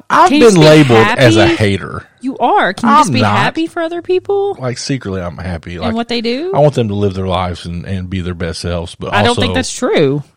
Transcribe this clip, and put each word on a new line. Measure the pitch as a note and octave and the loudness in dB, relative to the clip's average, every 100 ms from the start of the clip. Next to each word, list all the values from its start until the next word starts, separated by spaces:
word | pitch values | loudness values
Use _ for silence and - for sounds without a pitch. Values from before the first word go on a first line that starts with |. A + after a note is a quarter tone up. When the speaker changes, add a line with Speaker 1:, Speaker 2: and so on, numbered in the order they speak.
| - | -4
Speaker 1:
I've | - F4+ | 2 4
Speaker 2:
Can | C#4+ | 6
you | A#3 | 6
Speaker 1:
been | |
Speaker 2:
just | F#3 | 8
be | |
Speaker 1:
labeled | D#3 D#3 C#3 A2+ A2 - | 6 6 6 4 4 4
as | B2 A2 | 4 4
a | G2 | 2
Speaker 2:
happy? | - | 2
Speaker 1:
hater. | G#2+ F#2+ D#2+ - - _ | 0 -2 -6 -12 -14 _
Speaker 2:
You | C4 - | -10 -2
are. | B3 G4+ F#3 | 0 2 0
Can | G3 A#3 | 0 2
you | |
Speaker 1:
I'm | D4 | 4
Speaker 2:
just | B3 | 4
be | A#2+ | 2
Speaker 1:
not. | G#2 G#2 | 0 0
Speaker 2:
happy | A#3 D#4+ E4 | -2 -2 -6
for | F4 | -4
other | E4 F4 | -6 -6
people? | E4 F#4 - G4+ G4+ F4+ | -2 -4 -2 -4 -4 -6
Speaker 1:
Like, | B2+ A#2 | -8 -8
secretly, | - C3+ G2+ F#2 | -6 -6 -4 -6
I'm | F2 D2 | -8 -8
happy. | E2+ E2+ - F2 | -8 -8 -8 -8
Speaker 2:
And | |
Speaker 1:
Like, | - | -4
Speaker 2:
what | A3+ A#3 | -4 -4
they | A#3 | -4
do? | A3+ B3+ F4+ | -4 -6 -4
Speaker 1:
I | F#4+ | 2
want | D3+ | 2
them | C3+ A2+ | 2 -2
to | |
live | G2+ G2+ | 0 -2
their | F#2+ F#2+ | -2 -4
lives | F2+ F2+ E2+ | -4 -4 -8
and, | F2 E2+ - | -10 -10 -8
and | F#2+ F2+ | -8 -6
be | F#2 | -6
their | F2 | -6
best | E2+ E2+ D#2+ | -6 -8 -8
selves. | F2+ F2 E2+ - | -6 -6 -8 -10
But | F#2 | -4
Speaker 2:
I | G3+ | 0
don't | A3+ A#3+ | 0 0
think | - | -2
Speaker 1:
also, | |
Speaker 2:
that's | F#2 - | -2 -6
true. | - B3+ G#4 C#3 D3 - | -6 -2 2 2 0 -6